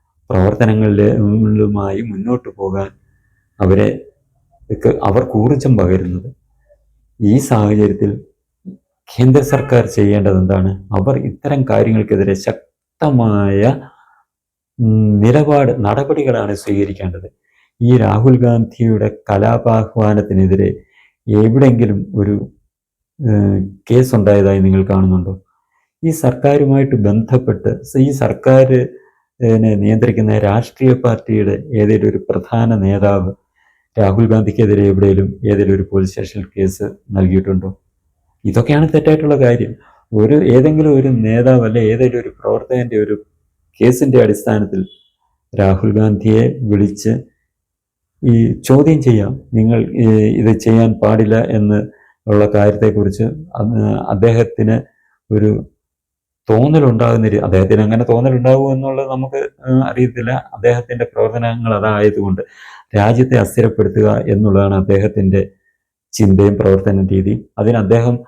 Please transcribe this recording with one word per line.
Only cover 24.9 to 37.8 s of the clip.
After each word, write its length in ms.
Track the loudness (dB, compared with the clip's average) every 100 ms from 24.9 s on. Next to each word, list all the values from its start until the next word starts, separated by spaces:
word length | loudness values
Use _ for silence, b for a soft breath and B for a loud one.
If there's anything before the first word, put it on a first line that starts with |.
| 0 2 0 -2 -10 _ _ _ _ _ _
ഈ 80 | -6
സർക്കാരുമായിട്ട് 880 | -2 -2 0 0 2 2 2 0 0
ബന്ധപ്പെട്ട് 840 | 0 0 0 -2 -2 -4 -4 -6 -4 0
ഈ 120 | 0
സർക്കാർ, 640 | 0 -4 -2 2 4 4 2 0 B B B B -4
ഏഹ്, 420 | 0 2 2 0
നിയന്ത്രിക്കുന്ന 560 | 0 2 0 0 0 0
രാഷ്ട്രീയ 540 | 0 0 -4 -2 0
പാർട്ടിയുടെ 720 | 2 0 -2 -2 -2 0 -4 -4
ഏതെങ്കിലും 340 | 0 2 2 0
ഒരു 180 | -2 -4
പ്രധാന 440 | -6 -4 -2 0
നേതാവ് 580 | 0 0 0 0 0 -2 -8 _ _ _ _ _ -2
രാഹുൽ 300 | 0 2 2
ഗാന്ധിക്കെതിരെ 560 | 2 0 0 2 2
എവിടെയെങ്കിലും 580 | 2 2 2 2 0 -4 -2
ഏതെങ്കിലും 280 | 0 0
ഒരു 120 | 0 -2
പോലീസ് 180 | -2 -4
സ്റ്റേഷനിൽ 360 | -6 -12 -12 -12
കേസ് 360 | -4 -4 -4 -10 -12 -8
നൽകിയിട്ടുണ്ടോ? 600 | -2 0 0 -2 -4 -6 -12